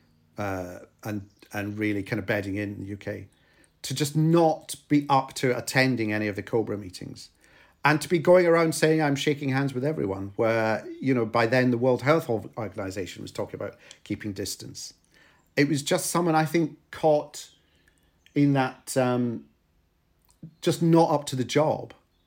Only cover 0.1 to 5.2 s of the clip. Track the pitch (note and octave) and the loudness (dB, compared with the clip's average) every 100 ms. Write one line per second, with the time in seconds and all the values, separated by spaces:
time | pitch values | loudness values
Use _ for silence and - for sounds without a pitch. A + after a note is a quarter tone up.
0.1 | _ _ - G2+ F#2 F2+ F2 - _ A2 | _ _ -8 -6 -6 -8 -12 -20 _ -10
1.1 | G#2 G2 _ - G#2 G2+ G#2 G#2+ G2+ F#2+ | -8 -10 _ -12 -8 -8 -4 -2 -2 -4
2.1 | G#2+ G2 G#2 G2 G2 G2+ G2 G2 G2+ G2+ | -4 -2 -4 -2 -4 -6 -8 -10 -10 -10
3.1 | G2+ G2 _ _ _ _ _ - C3+ D3 | -10 -12 _ _ _ _ _ -8 -4 -2
4.1 | D#3 D#3+ E3+ E3 D#3 - - - D3 C#3+ | 0 4 4 4 2 -8 -12 0 0 2
5.1 | C3+ | 0